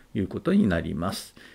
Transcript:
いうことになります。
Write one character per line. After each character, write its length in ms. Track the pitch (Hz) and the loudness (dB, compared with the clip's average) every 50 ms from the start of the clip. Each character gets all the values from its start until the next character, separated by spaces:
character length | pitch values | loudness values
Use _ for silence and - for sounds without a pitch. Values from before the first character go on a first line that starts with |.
| - _ - | -16 _ -4
い 80 | 110 | -2
う 60 | 95 - | -2 -2
こ 120 | - 104 | -4 -4
と 140 | - 165 196 | 0 2 4
に 140 | 208 202 101 | 4 4 4
な 120 | 85 82 | 2 0
り 140 | 80 82 80 | -2 -2 -4
ま 200 | 78 85 95 - | -4 -4 -4 -4
す。 200 | - - - - - - - - | -6 -10 -14 -18 -20 -20 -20 -20